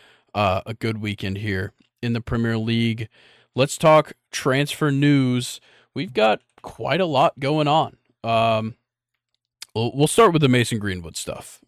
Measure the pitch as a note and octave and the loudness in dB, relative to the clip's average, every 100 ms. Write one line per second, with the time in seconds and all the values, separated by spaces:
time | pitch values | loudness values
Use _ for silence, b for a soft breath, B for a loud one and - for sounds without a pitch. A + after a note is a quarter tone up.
0 | b b b G2+ G2+ F#2 - A2 A2+ A2 | b b b -2 0 0 -4 -8 -6 -6
1 | G#2 G2 G2 G2 G#2+ F#2+ F#2+ _ _ _ | -6 -6 -6 -6 -4 -4 -6 _ _ _
2 | A#2+ A#2 - A#2+ A#2 A2+ A2+ A#2 A#2 A2+ | -4 -4 -4 -4 -2 -2 -2 0 0 -2
3 | A2 b b b b - C#3 - D#3+ D#3 | -8 b b b b -2 -2 2 4 6
4 | D3 - _ - C#3 C3 C#3+ - D3+ C#3 | 4 -6 _ -6 0 0 0 -2 0 2
5 | D3 C#3+ C3 B2 B2 - b b b - | 4 4 2 0 -4 -10 b b b -10
6 | F3+ B2+ G#3+ G#3 _ _ - - B2+ D#3 | -6 0 2 0 _ _ -18 -10 -4 -2
7 | F3+ C3+ E3 - C3+ D#3 D3 D#3 A#2+ - | 0 2 2 0 -2 0 2 2 0 -6
8 | _ _ A2+ A2+ A#2 A2 A2 - _ _ | _ _ -2 2 2 0 -4 -10 _ _
9 | _ _ _ _ _ - - G#2+ A#2 C3+ | _ _ _ _ _ -20 -10 -4 -4 0
10 | D3+ - A3+ D#3+ C#3 B2 A#2 A2+ G2+ F#2 | 0 4 4 6 4 2 0 -2 -6 -8
11 | E2 - - - - - | -10 -12 -12 -12 -14 -20